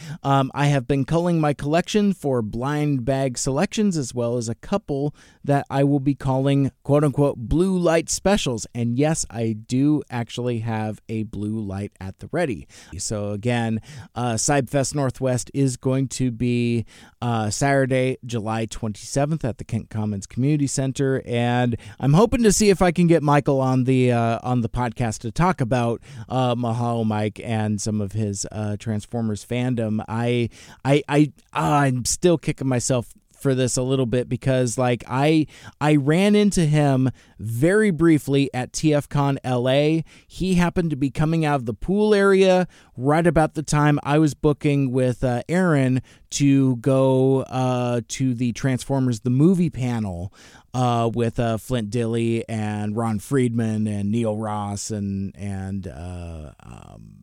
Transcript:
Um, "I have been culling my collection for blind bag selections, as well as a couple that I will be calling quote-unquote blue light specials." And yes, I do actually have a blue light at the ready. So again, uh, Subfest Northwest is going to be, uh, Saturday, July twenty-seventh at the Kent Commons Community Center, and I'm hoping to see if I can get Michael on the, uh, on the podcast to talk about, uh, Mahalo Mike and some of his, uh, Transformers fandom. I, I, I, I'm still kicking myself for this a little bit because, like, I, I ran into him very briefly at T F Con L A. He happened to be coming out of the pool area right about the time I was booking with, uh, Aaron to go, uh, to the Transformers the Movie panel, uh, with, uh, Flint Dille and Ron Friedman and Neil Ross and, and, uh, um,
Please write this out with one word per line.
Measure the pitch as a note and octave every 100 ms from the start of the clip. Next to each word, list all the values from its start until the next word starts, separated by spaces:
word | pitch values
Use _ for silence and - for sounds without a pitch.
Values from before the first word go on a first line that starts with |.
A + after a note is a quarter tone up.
| D#3+ D#3
Um, | C#3 C#3 C3+ -
"I | C#3+
have | C#3+ B2
been | C#3 C3+
culling | E3 F3 E3+
my | D3+
collection | C#3 C#3+ D#3+ F3+ G#3+ G3+
for | F#3 C#3+ B2+
blind | G#2+ A2+ C3 D3 D3 C#3 A#2
bag | C3+ C3+ A#2+
selections, | - C3+ F#3+ - G#3 E3
as | B2 A#2+
well | A#2+ B2
as | A2+
a | A#2
couple | - G3+ - C#3+ D3 - - _
that | - C#3+ -
I | C3+
will | C#3+ C#3+
be | C3+ C#3
calling | C3+ C3 C#3 C#3 C3+ -
quote-unquote | - C#3+ D3+ C3 C#3+ B2+
blue | A#2 D3 F#3+ F#3
light | E3+ E3 -
specials." | - F#3+ G#3 - A2+ -
And | A#2+ A#2 B2
yes, | D3 D#3+ -
I | A2+ A2+
do | A2 A2 B2+ C#3+ D3+ -
actually | B2 A#2 - B2 A#2
have | A2+ A2 A2 G#2 -
a | A2+
blue | A2 G2 G#2 A2
light | G2+ F#2+ G#2 -
at | F#2+ -
the | -
ready. | D#3 E3 F2+ C2+ - - F2+
So | - G#2+ G#2
again, | G#2 A#2 A#2+ A2+ A2 - C3 - -
uh, | B2
Subfest | A2+ - C#3+ A#2 C#3+ C3 D3
Northwest | C3+ - C3 B2 -
is | C#3 C#3 B2
going | C3+ C3 C3+ -
to | C3
be, | A2+ B2 A#2+ A#2+ A#2 A2+ - - _
uh, | A#2+ A#2 G#2+
Saturday, | - C#3 C#3 C3 C3 B2+ C3 -
July | A#2 G#2 A2+ A2+
twenty-seventh | - A2+ G#2 - C3+ D3 D#3 B2+
at | G2+
the |
Kent | - A2+ -
Commons | G#2+ G#2+ G2+ -
Community | - C3 D3+ C#3
Center, | - C3+ B2+ C3+ C3 -
and | A#2+ A#2+ B2 B2 A#2 - -
I'm | C3
hoping | D3+ A3 C4
to | A3
see | - G#3+
if | F#3+
I | F3+
can | E3+ F3
get | E3
Michael | D3 D3 C#3+ C3+
on | C3 B2+
the, | B2 C3 B2
uh, | A#2+ A#2 A#2
on | - B2+
the | A2
podcast | - B2 - A#2+ G#2+
to | A#2
talk | - F3 -
about, | A#2 B2 A#2+ A#2 - C3+ G#2+
uh, | B2+ B2 A#2+
Mahalo | A#2+ A2+ A#2+ A#2 A2
Mike | G#2+ G#2+ -
and | - A2 G#2+ G#2
some | - G#2+
of | G2+
his, | G#2 G#2+ G2 -
uh, | G#2+ G#2+ G#2
Transformers | - G#2+ - A#2 A2+ G#2 -
fandom. | A#2+ B2 A#2+ A2 G#2+ -
I, | A2+ A#2+ B2 A#2 - - - C3
I, | D3 -
I, | D3 D3+ - _
I'm | - D#3+ D3 C#3 B2+ A2+
still | - F3+ E3
kicking | - D3 C3+
myself | B2 - B2+ A2+ - _ _
for | C#3 C3
this | B2+ C3+
a |
little | B2+ C3+ B2+
bit | B2 -
because, | B2+ - C3 B2+ A2+
like, | B2 A#2+ -
I, | B2 D3 D#3+ D3 - - _
I | C#3+ D3+
ran | C3+ D#3+ G3+ G#3
into | G#3 F#3 D#3
him | D3+ D3 C3 C3 - _ _
very | G#2+ A#2 D#3 G#3 G#3+
briefly | D3+ E3 D3+ - C#3 C#3
at | B2 B2+
T | - D#3
F | D3 -
Con | D3 C#3 C#3 -
L | B2+ B2+
A. | C3+ D3 D#3+ D3+ - _
He | - F#3 F3+
happened | F3 F#3+ E3+
to | C#3+
be | C#3
coming | - D3+ E3 D3+
out | C#3+
of | A#2+
the |
pool | A2 - G3+ G#3+
area | G#3 G3 F#3+ F#3+ F#3 F3+ - _ -
right | C3 D#3 E3+
about | D#3 D#3
the | -
time | D3+ D3+ D3 D3
I | - D3
was | D#3+
booking | - D3+ D3 D3+ C#3+ C3+
with, | B2+ B2+ A#2+
uh, | C3 A#2+ -
Aaron | E3+ F#3 D3 C3 B2+ - - _
to | - C#3+ C#3 C3 B2
go, | B2 C3+ C3+ C3 C3+ C3+
uh, | B2 C3 B2+ B2 B2 A#2+ A2+
to | - C3
the | A#2+ B2
Transformers | G#2+ C#3 B2+ - C#3 B2+ A#2
the | B2
Movie | B2+ D#3+ F#3 E3+
panel, | B2 B2+ A#2 G#2+ E2+ G2 - - - _
uh, | B2+ B2 A#2+ A#2
with, | A2+ A#2 -
uh, | A#2 A2
Flint | - B2 G#2
Dille | A#2+ A2+ A#2 A#2 A2+ -
and | A2 G#2+ G#2 G#2 G#2+
Ron | A2+ G#2+
Friedman | - C#3 B2 A#2 A2+ A2 G#2+
and | G#2 G2+
Neil | A#2 A2+ G#2+
Ross | A2 G#2+ G2+ G2+ -
and, | G#2+ G2+ G2 G2 -
and, | G2+ G2 F#2+ G2 F#2
uh, | C2+ F2 F2 E2+ E2 D2+ G#1
um, | - A1+ G1+ G#1 G#1+ G1+